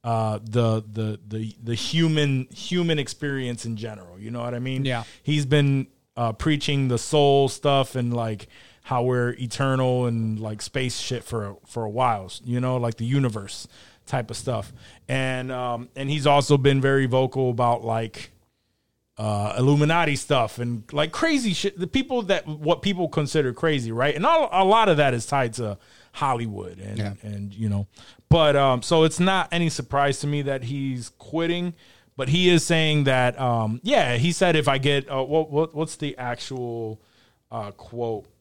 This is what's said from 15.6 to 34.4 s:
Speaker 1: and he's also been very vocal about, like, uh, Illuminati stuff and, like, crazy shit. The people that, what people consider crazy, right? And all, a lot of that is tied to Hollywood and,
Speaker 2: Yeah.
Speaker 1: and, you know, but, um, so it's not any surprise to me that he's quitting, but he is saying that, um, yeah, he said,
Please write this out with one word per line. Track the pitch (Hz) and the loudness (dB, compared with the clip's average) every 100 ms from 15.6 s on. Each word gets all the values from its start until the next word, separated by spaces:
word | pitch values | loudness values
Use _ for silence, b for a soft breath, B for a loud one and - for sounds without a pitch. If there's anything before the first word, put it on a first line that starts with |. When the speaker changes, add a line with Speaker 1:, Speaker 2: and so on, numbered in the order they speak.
| 123 120 120 | -6 -6 -10
Speaker 1:
and | 131 139 | -8 -4
he's | 151 139 | 0 4
also | 143 135 147 | 4 6 6
been | 135 135 | 6 4
very | 135 139 135 | 4 2 2
vocal | 127 131 135 127 | 2 0 0 -2
about, | 120 120 117 | 2 2 2
like, | 113 113 113 - - _ _ _ _ _ _ _ _ - | -2 -4 -4 -10 -18 _ _ _ _ _ _ _ _ -6
uh, | 107 104 104 104 | -2 -2 -2 2
Illuminati | 131 143 151 170 160 | 4 4 4 2 2
stuff | 139 - 139 113 - | -2 0 0 0 -4
and, | 120 120 104 | -6 -6 -6
like, | 147 160 | -4 -2
crazy | - 330 285 226 | 0 0 0 0
shit. | 175 202 - | -2 -4 -4
The | 180 | -2
people | 269 262 254 | -2 0 -4
that, | 190 180 156 | 0 -2 -2
what | 151 151 170 | -4 0 2
people | 196 185 170 | 0 -2 -2
consider | - 143 156 131 | -2 0 0 0
crazy, | 117 165 143 117 | 0 0 0 -2
right? | 113 143 | 0 0
And | 139 | 2
all, | 240 330 285 | 2 2 2
a | 180 | 2
lot | 190 220 214 | 4 6 6
of | 151 | 4
that | 139 | 4
is | 120 | 2
tied | - 139 123 | -2 0 0
to | 117 110 101 b b b | -4 -8 -8 b b b
Hollywood | - 143 123 117 98 92 90 | -4 -2 0 -4 -8 -12 -14
and, | 101 107 | -10 -6
Speaker 2:
Yeah. | 101 101 | -6 -8
Speaker 1:
and, | 107 104 101 | -10 -10 -10
you | 101 110 | -4 -2
know, | 101 101 B B B _ | -2 -4 B B B _
but, | 170 151 | 4 6
um, | 139 139 123 | 4 4 2
so | - 165 | 2 4
it's | 160 156 | 4 4
not | 185 190 - | 2 2 0
any | 170 165 | 0 0
surprise | - 120 139 139 135 | -2 -4 0 2 0
to | 147 | -4
me | 147 | -2
that | 139 135 | -2 -4
he's | 120 143 135 123 117 _ | -4 -4 -4 -6 -10 _
quitting, | - 156 165 175 175 165 b b b - | -6 -4 -2 -2 -4 -8 b b b -6
but | 131 | 0
he | 165 180 | 4 6
is | 170 | 6
saying | - 165 156 151 | 4 2 4 4
that, | 135 127 123 120 | 4 4 2 2
um, | 127 117 110 117 | 0 2 0 -2
yeah, | 196 269 131 120 | 2 2 4 2
he | 160 | 0
said, | 170 | 2